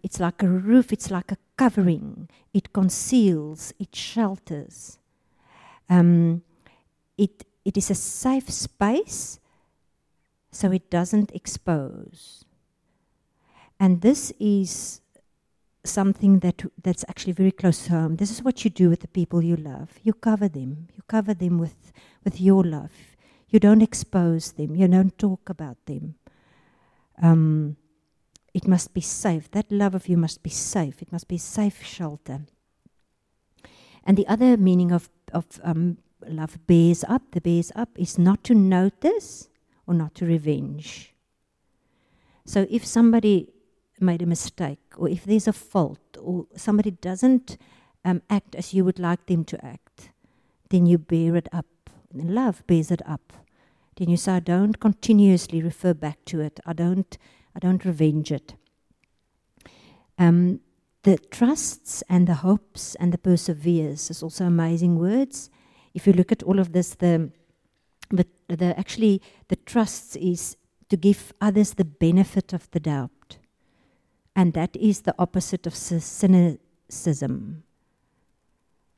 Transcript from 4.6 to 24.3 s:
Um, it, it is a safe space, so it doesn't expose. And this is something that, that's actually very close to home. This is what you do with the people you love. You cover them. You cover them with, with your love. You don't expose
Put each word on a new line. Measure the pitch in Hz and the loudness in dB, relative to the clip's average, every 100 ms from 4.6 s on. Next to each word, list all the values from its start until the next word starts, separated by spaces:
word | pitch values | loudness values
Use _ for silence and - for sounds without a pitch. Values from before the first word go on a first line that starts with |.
| - - - - _ _ _ _ _ _ - _ _ | -12 -20 -20 -20 _ _ _ _ _ _ -20 _ _
Um, | 180 175 170 170 170 - _ _ _ _ _ _ - | 4 6 6 2 0 -8 _ _ _ _ _ _ -4
it, | 196 - - _ | -4 -4 -20 _
it | - 202 | -6 -4
is | - | -4
a | |
safe | 190 - - 254 269 - | -4 -6 -6 -2 -2 -4
space, | - - - 202 269 440 - - - _ _ _ _ _ _ _ _ _ _ _ | -10 -12 -4 -2 0 -4 -10 -14 -16 _ _ _ _ _ _ _ _ _ _ _
so | - 196 | -4 -2
it | 185 - | -2 -2
doesn't | 175 175 208 208 | -4 0 0 0
expose. | - - - - 156 135 - - - - - _ _ _ _ _ _ _ _ _ _ _ _ _ _ | -6 -14 -12 -4 -4 -4 -12 -20 -20 -20 -20 _ _ _ _ _ _ _ _ _ _ _ _ _ _
And | 190 175 | 2 4
this | 202 294 - - | 2 0 -2 -4
is | 208 202 185 - - - _ _ _ _ _ _ _ _ | 0 0 -2 -8 -12 -16 _ _ _ _ _ _ _ _
something | - - 196 202 202 190 | -8 -2 0 2 4 4
that, | 180 - - - | 4 -2 -8 -8
that's | - 175 - | -6 -4 -6
actually | - - | -10 -8
very | 170 190 | 0 0
close | - 185 165 | 2 0 0
to | - | -2
home. | 170 160 165 | -2 0 -2
This | 202 | -4
is | 233 | -4
what | 254 247 | -4 -2
you | 208 | -4
do | 170 180 | 2 2
with | 170 | 2
the | - | -4
people | - 165 170 | -6 -2 -2
you | 170 170 | -2 -2
love. | 151 135 160 _ | -6 -14 -16 _
You | 220 | -4
cover | 214 226 214 202 | -2 -2 0 -2
them. | 151 127 147 170 | -4 -10 -12 -16
You | - - | -20 -6
cover | 220 202 | -4 -2
them | 190 180 170 | -2 0 0
with, | 165 - _ _ _ _ | -2 -8 _ _ _ _
with | 196 156 | -8 0
your | 185 190 | 4 4
love. | 175 151 147 - - _ _ _ _ | 4 -2 -12 -20 -20 _ _ _ _
You | 214 | 4
don't | 208 220 | 6 6
expose | 220 - - 185 170 | 4 0 -6 -2 0